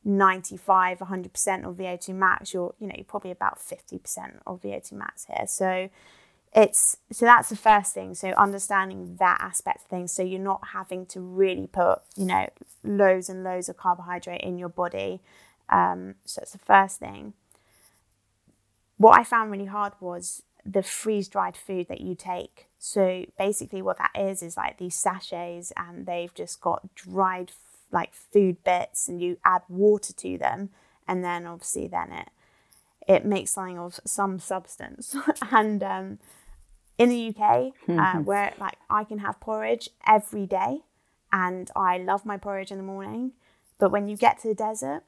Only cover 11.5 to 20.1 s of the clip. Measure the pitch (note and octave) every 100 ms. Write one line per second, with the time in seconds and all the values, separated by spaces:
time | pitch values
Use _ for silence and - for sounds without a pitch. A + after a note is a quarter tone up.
11.5 | F#3 F#3+ F#3+ F3 - - - F#3 F3+ -
12.5 | _ - - G#3+ G3+ F#3+ F#3 F#3 F#3 F#3
13.5 | F#3 F3+ F#3 F#3 F3+ F3 F3+ F3+ F3 F#3
14.5 | F3+ F3 - F3 F#3+ G3 F#3+ _ _ _
15.5 | _ - - F3+ F#3 F#3 G3 - - -
16.5 | G3 - G3 G3 - - G2 G#3+ - _
17.5 | _ _ _ _ _ _ _ _ _ _
18.5 | _ _ _ _ _ A3 - A#3+ A#3 A3
19.5 | G3 G3 G#3 G3+ G3+ F3+